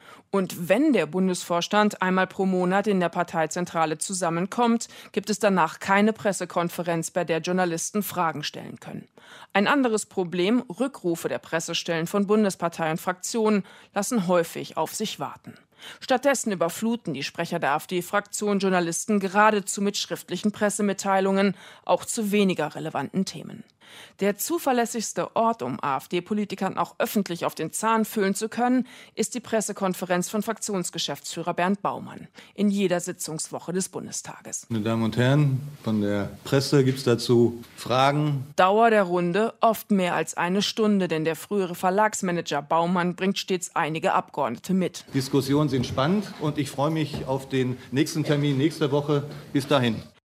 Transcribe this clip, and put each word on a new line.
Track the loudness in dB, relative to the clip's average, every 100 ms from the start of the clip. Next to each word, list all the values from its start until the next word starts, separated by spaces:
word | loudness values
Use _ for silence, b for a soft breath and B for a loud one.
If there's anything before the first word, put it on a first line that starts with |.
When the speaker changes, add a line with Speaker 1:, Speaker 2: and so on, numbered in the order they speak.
| B B -4
Speaker 1:
Und | -2 -2 -2 2
wenn | 4 4
der | 4 2
Bundesvorstand | 2 0 0 -2 -2 2 4 4 2
einmal | 0 2 0
pro | 0 0
Monat | 2 2 2 2
in | 2
der | 2
Parteizentrale | 0 -2 0 -2 -2 -4 0 0 -2
zusammenkommt, | -6 -2 -2 0 -2 2 2 2 -2 B B
gibt | -6 -4
es | 0
danach | 2 4 2 0
keine | 2 4 4
Pressekonferenz, | 2 -2 -2 -4 -2 -2 -4 -2 -2 -2
bei | -2 0
der | -2
Journalisten | 0 0 0 0 -4 -4
Fragen | -4 -2 -2 -2
stellen | -8 -10 -14 -14
können. | -14 -14 -16 -20 B B B
Ein | 2 4
anderes | 4 2 0
Problem, | -2 -4 -2 0 2 2 0
Rückrufe | -4 -4 -2 -4 -2 -2
der | -6
Pressestellen | -4 -4 -2 -6 -4 -4 -2
von | -2 2
Bundespartei | 2 2 0 -4 -2 -2
und | -2
Fraktionen | -4 -6 -4 0 2 2 -2 B B
lassen | -6 -2 -2 2
häufig | 2 2 -4 -8 -6
auf | -6
sich | -4 -8 -6
warten. | -10 -12 -18 -20 _ B B B
Stattdessen | -2 2 2 0 -2
überfluten | -2 -2 -2 -2 -2 -4
die | -6
Sprecher | -6 -6 -4 -2
der | 0
A-F-D-Fraktion | 0 -2 -4 -2 -2 -2 -4 0 2
Journalisten | 2 2 0 -4 0 0
geradezu | 2 4 6 4 -2 -2
mit | -2 -2
schriftlichen | -6 -8 -6 -2 -2
Pressemitteilungen, | 0 0 0 -2 -2 0 2 2 4 2 0 B B -2
auch | 0
zu | 0 -4 0
weniger | 4 4 2 -2
relevanten | -4 -6 -6 -4 -4
Themen. | -4 -6 -14 -16 -20 _ B B B -4
Der | -2 -2
zuverlässigste | -2 -2 0 2 0 -2 -6 -4 -2
Ort, | 0 0 0
um | -4 -4
A-F-D-Politikern | -2 -2 -2 -4 -2 -4 -4 -4 -4 -2
auch | -4 -2
öffentlich | -2 0 -2 -2
auf | -4 -4
den | -6
Zahn | -2 0 2
fühlen | 0 0 0 0
zu | -4
können, | 0 2 2 0 B B -6
ist | -4
die | -6
Pressekonferenz | -2 -2 -2 -2 -2 -2 -2 -2 0
von | -4
Fraktionsgeschäftsführer | -4 -6 -4 -4 -4 -6 -6 -6 -8 -8 -4
Bernd | 0 0 0
Baumann | -2 -4 -8 -14 -18 B B
in | -2 0
jeder | 2 2 2
Sitzungswoche | -2 -8 -8 -8 -8 -10 -6
des | -4 -4
Bundestages. | -8 -10 -10 -12 -16 -12 -12 -6
Speaker 2:
Meine | -4
Damen | 0 0
und | 0 2
Herren, | 4 4 4 2 -4 -8
von | -2 0
der | 2 0 -2 -8
Presse | 0 0 4 4
gibt's | 4 2
dazu | 2 2 4 6 6 2 -14 -10
Fragen? | 0 4 4 4 2 0 -2
Speaker 1:
Dauer | 2 4 6 6
der | 6
Runde | 4 2 2 2 0 2
oft | 2 2 2
mehr | 2 2
als | 0 -2 -2
eine | 0 0
Stunde, | 0 0 2 2 2
denn | 0
der | 0
frühere | -2 -4 -4 -2
Verlagsmanager | 0 0 2 2 0 -2 -2 -2 -4
Baumann | 0 0 2 2 0 0
bringt | -2 -2
stets | -2 -4 -4
einige | -2 -2 0 0
Abgeordnete | 0 -2 -4 -2 -4 -2
mit. | 0 0 -6 -6
Speaker 2:
Diskussionen | -4 0 0 2 2 2
sind | 0
spannend | -2 0 2 0 -2 -4
und | -4 -2
ich | -4
freue | -2 0
mich | 0 -2 -4 -4
auf | -4 -2
den | 0 0 -4 B
nächsten | 0 0 0
Termin | 0 2 2 2
nächste | 2 2 0
Woche. | 0 2 0 -2 B B
Bis | -2 2
dahin. | 2 2 0 -8 _ _